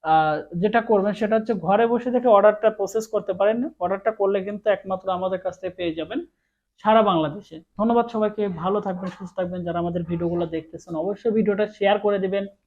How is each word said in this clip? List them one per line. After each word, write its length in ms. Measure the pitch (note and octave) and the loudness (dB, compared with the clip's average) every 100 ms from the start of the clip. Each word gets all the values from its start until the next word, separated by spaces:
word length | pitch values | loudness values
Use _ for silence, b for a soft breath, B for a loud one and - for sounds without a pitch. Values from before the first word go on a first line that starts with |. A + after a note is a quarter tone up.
আহ, 320 | D#3 D#3 D#3 D3+ - F3 | 4 4 4 -2 -4 -2
যেটা 180 | G3+ A3+ A3+ | 0 0 2
করবেন 240 | G#3 G3 G#3 | 2 2 -2
সেটা 140 | G#3+ A3 | 0 0
হচ্ছে 160 | A3 G#3 D#3+ | 0 -4 2
ঘরে 200 | G3+ A#3 | 2 4
বসে 160 | A#3+ B3 B3 | 2 0 0
থেকে 120 | B3 G3+ | 6 8
অর্ডারটা 340 | G#3 G#3+ A3 A3 | 6 6 0 0
প্রসেস 240 | G3 A3 A3 | -4 -2 -2
করতে 200 | G#3 G3+ F#3 | -6 -4 0
পারেন। 180 | G3 A#3 C#4+ - | 2 2 -4 -4
অর্ডারটা 280 | F3 F#3+ A3 G#3+ | -4 -2 -2 0
করলে 180 | G3 G3 F#3+ | 0 0 -4
কিন্তু 180 | G#3 G#3 G3 | -4 0 0
একমাত্র 300 | F#3+ F#3+ F#3+ F3+ | -2 -6 -4 -4
আমাদের 220 | F#3 F#3 | -2 -4
কাছ 100 | F#3 F3+ | -6 -8
থেকে 120 | F#3 F3+ | -12 -6
পেয়ে 200 | E3+ D#3+ | -6 -6
যাবেন 200 | D#3+ B3+ E4+ _ _ _ _ _ | -6 -8 -10 _ _ _ _ _
সারা 180 | G#3+ A3 G#3 | 2 4 4
বাংলাদেশে। 460 | F3 D#3 F3 - D#3+ _ - | 2 0 -4 -14 -20 _ -4
ধন্যবাদ 280 | A3 A#3 A#3 | 0 2 0
সবাইকে, 300 | A3+ G#3+ G#3 G#3 E3+ | -2 -2 -2 -6 -4
ভালো 160 | F3+ G3+ G3 | -2 -2 -4
থাকবেন, 240 | F#3 F#3 - | -6 -8 -12
সুস্থ 160 | F#3+ - | -14 -8
থাকবেন। 200 | F3+ F3+ E3+ | -6 -6 -6
যারা 100 | E3+ | -4
আমাদের 180 | E3+ F3 E3+ | -2 -4 -4
ভিডিওগুলো 360 | E3+ E3+ F3 E3+ D#3+ | -4 -2 -2 -4 -6
দেখতেছেন, 380 | D#3+ E3+ - E3 | -8 -18 -10 -6
অবশ্যই 300 | F3 G3+ A#3 G#3+ | -4 -2 0 2
ভিডিওটা 280 | G#3+ G3+ G#3+ - | 2 2 -2 0
শেয়ার 200 | G3 G3+ G#3 | 2 2 2
করে 140 | G3+ F#3 | 0 0
দিবেন 200 | G3 G3 _ | -2 -6 _